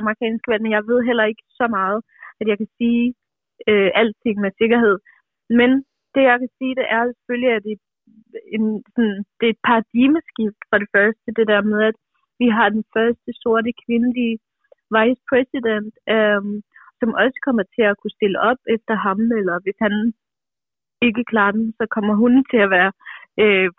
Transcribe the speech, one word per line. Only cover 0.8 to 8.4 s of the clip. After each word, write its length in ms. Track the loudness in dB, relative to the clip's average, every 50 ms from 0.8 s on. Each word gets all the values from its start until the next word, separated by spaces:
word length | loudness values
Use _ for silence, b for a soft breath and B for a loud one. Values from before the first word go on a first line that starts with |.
| 0 0
ved 100 | 0 0 0 0
heller 160 | 0 0 0 0
ikke 140 | -2 -6 _ _ _ -4
så 60 | -2 -2 -2
meget, 220 | -2 -2 -2 -4 -4 -6 B B B B B B -6
at 60 | -2 -2
jeg 60 | -2 -2
kan 80 | -4 -8 _
sige, 260 | -2 0 0 2 2 0 -2 -4 _ _ _ _ _ _ _ _ -6 -2 0
øh, 200 | 2 2 2 2 2 2
alting 340 | 0 0 -2 _ -6 -4 -4 -2 -4
med 80 | -4 -2 0
sikkerhed. 360 | 0 2 2 2 2 2 0 0 b b b b b _ _ _ _ 0 2 4
Men 100 | 4 4 2 2 -2 _ _ _ _ _ 0
det, 100 | 2 4 4
jeg 60 | 4 2
kan 100 | -2 -6 _ -8
sige, 140 | -8 -6 -4 -4
det 80 | -4 -2 -2
er 80 | -2 -2
selvfølgelig, 440 | -2 -6 -8 _ -6 -4 -2 0 0 0
at 60 | 0 -4
det 60 | -6 -10
er 40 | -10 _ _ _ _ _ _ _ -20 _ _ -18 -18